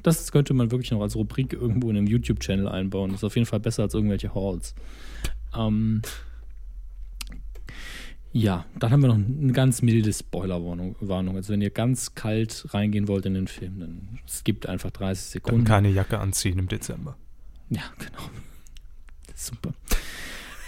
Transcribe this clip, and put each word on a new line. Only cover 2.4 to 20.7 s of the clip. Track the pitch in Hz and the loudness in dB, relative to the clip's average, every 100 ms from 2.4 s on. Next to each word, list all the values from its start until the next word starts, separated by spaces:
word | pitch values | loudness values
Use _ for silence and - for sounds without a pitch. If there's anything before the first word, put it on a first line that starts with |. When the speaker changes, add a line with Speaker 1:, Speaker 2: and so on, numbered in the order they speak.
| - 98 98 | 2 2 2
Speaker 1:
einbauen. | 92 95 95 95 | 0 0 0 -2
Das | 95 | -2
ist | |
auf | 104 | 0
jeden | 123 117 | 2 2
Fall | 107 | 2
besser | 113 - | 0 0
als | 104 | 2
irgendwelche | 110 107 98 104 | 2 2 2 0
Hauls. | 101 98 90 - - - - - - - - - | 0 0 -2 -6 -10 -12 -12 -12 -6 -4 -4 -4
Ähm, | 113 110 107 110 110 110 - - - - - - - - - - - - - - - - - - - - - - | 0 2 4 4 2 -2 -8 -12 -12 -14 -12 -12 -12 -12 -12 -12 -10 -10 -10 -10 -10 -12 -12 -12 -12 -12 -14 -4
ja, | - 107 87 - - | 2 2 2 -2 0
dann | 113 | 4
haben | 143 | 6
wir | 131 | 6
noch | 110 | 6
eine | 104 143 135 | 2 2 2
ganz | 123 131 120 | 4 4 4
milde | 117 113 107 | 6 6 4
Spoilerwarnung, | - - - 95 87 87 87 92 - | 0 -4 -4 -2 -2 -2 -4 -6 -4
Warnung. | 101 92 92 | -2 0 0
Also | 92 95 | -2 0
wenn | 101 | 0
ihr | 101 | 0
ganz | - 120 127 - | 2 2 2 -2
kalt | - 110 110 110 - - | -4 0 2 0 -4 -4
reingehen | 101 104 104 101 | 0 2 2 2
wollt | 98 95 | 2 2
in | |
den | 95 95 | 0 -2
Film, | - 92 95 | -6 -8 -8
dann | 85 85 98 120 - | -10 -10 -10 -12 -10
skippt | - - 104 92 | -2 0 0 -2
einfach | 92 - | -4 -6
dreißig | - 98 95 | -4 -2 -2
Speaker 2:
Dann | - | -4
Speaker 1:
Sekunden. | - - 117 | -6 2 4
Speaker 2:
keine | 110 104 101 | 6 8 6
Jacke | 95 92 107 | 4 2 0
anziehen | 98 - 98 90 | 0 0 0 0
im | 92 | -2
Dezember. | 104 - - - - - - - - - | -4 -6 -8 -10 -12 -16 -16 -16 -16 -6
Speaker 1:
Ja, | 156 - - | -6 -6 -12
genau. | - - - - - - - - - - - - - | -14 -12 -14 -14 -16 -16 -16 -16 -16 -16 -18 -18 -16
Super. | - - - - - - - - - - - - - - | -12 -10 -8 -8 -10 2 2 2 -10 -12 -12 -14 -14 -12